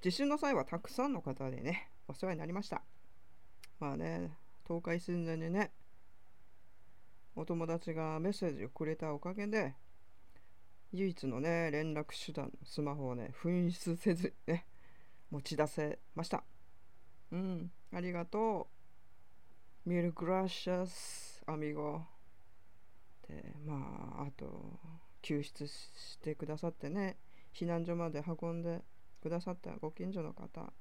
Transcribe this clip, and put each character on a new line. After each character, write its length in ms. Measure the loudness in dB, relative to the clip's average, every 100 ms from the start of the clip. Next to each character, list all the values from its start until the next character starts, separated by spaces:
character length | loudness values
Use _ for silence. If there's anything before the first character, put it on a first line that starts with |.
地 80 | 4
震 160 | 6 6
の 80 | 6
際 180 | 6
は 120 | 6 4
た 120 | 0
く 120 | -2
さ 160 | 2 4
ん 80 |
の 80 | 4
方 280 | 0 0 0
で 120 | 0
ね、 280 | 0 0 -2 -8 -6
お 40 |
世 140 | 0 0
話 80 |
に 40 | 0
な 60 |
り 80 | 0
ま 80 | -2
し 80 | 0
た。 140 | -2 -4 -10 -10 -10 -10 -10 -8 -8 -8 -2
ま 120 | 0
あ 40 | 2
ね、 400 | 0 0 -2 -4 -8 -8 -2
倒 60 |
壊 260 | 0 2 0
寸 240 | 2 0
前 140 | 2 0
に 120 | 2
ね、 220 | 4 2 0 -10 -10 -10 -10 -10 -10 -10 -10 -10 -10 -8 -8 -8 -8 -6
お 120 | -4 0
友 200 | 2 4
達 280 | 2 2
が 260 | 2 2 4
メ 80 | 2
ッ 40 |
セ 140 | 4 2
ー 60 |
ジ 120 | 2 -2
を 20 |
く 160 | 0
れ 120 | 0 2
た 180 | 0
お 40 | 0
か 140 | 0
げ 140 | 0 2
で、 280 | 4 2 -2 -10 -10 -10 -10 -10 -10 -10 -10 -10 -10 -4
唯 160 | 2 4
一 180 | 4 0
の 140 | 4
ね、 300 | 4 6 6
連 240 | 4 2
絡 140 | 2 -2 -4
手 100 | -2
段 160 | -2 -2
の 40 | -4 -4
ス 160 | 0
マ 120 | 2
ホ 140 | 2 0
を 60 |
ね、 180 | 0 -2 0
紛 280 | 4 6 6
失 260 | 4 0 4
せ 160 | 6
ず 220 | 6 2 0 2
ね、 200 | 2 2 -10 -10 -8 -8 -8 -4
持 100 | -2
ち 160 | 0 4
出 100 | 6
せ 320 | 6 0 0 -4
ま 80 | -2
し 60 | 0
た。 160 | 0 0 -8 -8 -8 -8 -8 -8 -8 -2
う 40 | 0
ん、 320 | 2 0 -2 -4 -4
あ 80 | -2
り 140 | 0
が 140 | 0 2
と 420 | 4 4 4 0 -6 -10 -10 -10 -8 -8 -10 -8 -8 -8 -4 2
う。 20 |
ミ 80 | 6
ル 160 | 4
グ 140 | 4 4
ラ 200 | 4 4
シ 240 | 0 2
ア 140 | 2
ス、 580 | 2 -2 -6 -6 -6 -6 -2
ア 100 | 0
ミ 160 | 0
ゴ。 300 | 0 0 0 -4 -8 -10 -10 -10 -10 -10 -10 -8 -10 -10 -10 -6
で、 280 | -6 -6 -4
ま 540 | -2 -2 -2 -4 -4 -2
あ、 60 |
あ 60 | -4
と、 460 | -4 -6 -4 -6 -6 -8 -8 -10 -10
救 200 | 0 2
出 240 | 2 -4 -6
し 520 | -6 -8 -6 -8 -4
て 140 | -2
く 100 | -2
だ 140 | 0 2
さ 100 | 0
っ 40 |
て 180 | 0 0
ね、 260 | 2 2 0 -8 -8 -8
避 100 | 0
難 220 | 4 4 4
所 100 | 2
ま 140 | 2
で 120 | 2
運 360 | 0 0 0 2
ん 40 |
で 200 | 0 0 -4 -8 -8 -4
く 60 | 0
だ 100 | 2
さ 120 | 0
っ 40 | -2
た 140 | -4 -2
ご 120 | -4
近 220 | -2 -2
所 100 | 0
の 120 | -2
方。 360 | -4 -6 -6 -6 -8